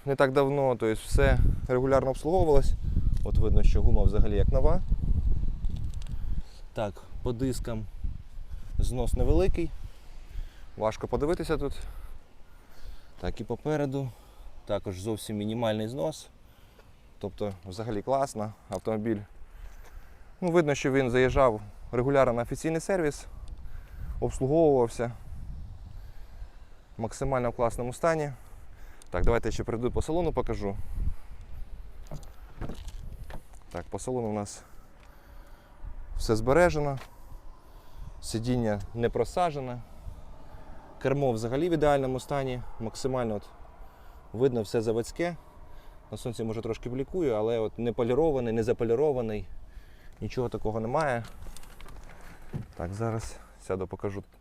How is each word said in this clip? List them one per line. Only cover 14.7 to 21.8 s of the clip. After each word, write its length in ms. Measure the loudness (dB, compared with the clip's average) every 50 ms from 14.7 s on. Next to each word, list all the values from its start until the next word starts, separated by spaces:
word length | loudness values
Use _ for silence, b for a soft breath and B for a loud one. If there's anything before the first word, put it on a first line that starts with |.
| -4 -4 -2 -4 -6 -6
зовсім 380 | -4 -4 -4 -4 -6 -6 -4
мінімальний 500 | -4 -2 -2 -2 0 0 0 0 0 -2
знос. 420 | -4 -4 -4 -4 -4 -6 -8 -14 -20 -20 -20 b b b b b b b b b b -20 -20 -20 -20 -12 -10
Тобто 340 | -10 -8 -6 -6 -6 -6 -6 -8 -12
взагалі 360 | -12 -10 -8 -6 -4 -4 -4
класно, 520 | -2 0 0 0 0 -2 -4 -6 -8 -8 -8 -12 -10 -8
автомобіль. 500 | -8 -6 -2 -2 -2 -2 0 -2 -2 -2 -4 -10 -16 -18 B B B B B B B B B B B B B B B B B B B -4
Ну, 100 | 0 2
видно, 240 | 4 4 4 4 2
що 160 | 0 2 2
він 180 | 2 2 2 4
заїжджав 520 | 4 4 4 4 6 6 6 6 4 2 -4 -12 -16 -16